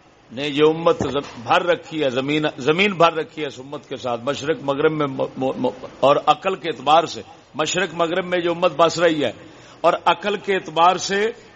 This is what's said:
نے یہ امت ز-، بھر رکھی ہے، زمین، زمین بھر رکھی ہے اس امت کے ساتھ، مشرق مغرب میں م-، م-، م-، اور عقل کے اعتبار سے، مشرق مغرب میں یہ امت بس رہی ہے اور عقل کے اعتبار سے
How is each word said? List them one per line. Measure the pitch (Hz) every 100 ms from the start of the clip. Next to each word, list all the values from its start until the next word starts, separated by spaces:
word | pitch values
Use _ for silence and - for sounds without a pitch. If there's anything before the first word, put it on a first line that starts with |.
| _ _ _
نے | 110 147
یہ | 139 156
امت | 160 170 160
ز-، | 143 135 139 127
بھر | 113 170 175
رکھی | 165 - 160
ہے، | 139
زمین، | 123 139 151 151 -
زمین | 127 165 208
بھر | 175 170
رکھی | 160 151 -
ہے | 147
اس | 120
امت | 135 147 -
کے | 127
ساتھ، | 123 120
مشرق | 120 131 143 156
مغرب | 139 139 156
میں | 156 143
م-، | 131 131 131 131
م-، | 120 127
م-، | - - -
اور | 131 147 -
عقل | 147 190 190
کے | 165
اعتبار | 127 135 160 151
سے، | 113 - - _ 127
مشرق | 156 175 185
مغرب | 170 170 180 180
میں | 180
یہ | 170
امت | 170 180 151
بس | 165 160
رہی | 170 156
ہے | 123 - - - - -
اور | 165 175 -
عقل | 170 208 202
کے | 175
اعتبار | 190 185 156 175 175
سے | - 196 220 240 -